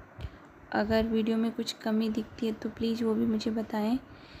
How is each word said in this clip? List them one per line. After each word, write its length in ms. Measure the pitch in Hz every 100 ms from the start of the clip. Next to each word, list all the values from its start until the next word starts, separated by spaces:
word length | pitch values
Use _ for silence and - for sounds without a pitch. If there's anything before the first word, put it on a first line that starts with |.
| - - - - - - -
अगर 340 | 214 214 220 226
वीडियो 300 | 220 220 226
में 140 | 226
कुछ 200 | 220 226 -
कमी 340 | 226 220 220
दिखती 360 | 214 214 - 226
है 80 |
तो 160 | 220 220
प्लीज़ 340 | - 226 226
वो 100 | 226
भी 120 | 220 233
मुझे 260 | 214 226
बताएं 460 | 220 214 214 214 262 - - - -